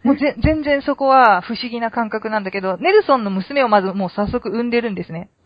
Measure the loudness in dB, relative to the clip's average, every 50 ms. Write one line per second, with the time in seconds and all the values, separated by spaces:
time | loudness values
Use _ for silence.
0 | 0 0 0 2 0 -2 0 0 0 2 2 0 0 0 -2 0 0 -4 -4 0
1 | 2 4 6 6 6 6 4 2 0 -6 -10 -8 -8 -8 -6 -6 -6 -4 -4 -4
2 | -4 -4 -6 -6 -6 -4 -4 -4 -4 -4 -6 -4 -4 -4 -4 0 0 4 4 4
3 | 4 4 0 0 0 -2 -2 -4 -4 -2 -2 0 2 4 4 2 2 0 -4 -4
4 | -6 -4 -4 -4 -4 -2 -4 -4 -6 -4 -4 -4 -4 0 -2 -2 -2 -2 -6 -8
5 | -10 -10 -12 -14 -14 _ _ _ -2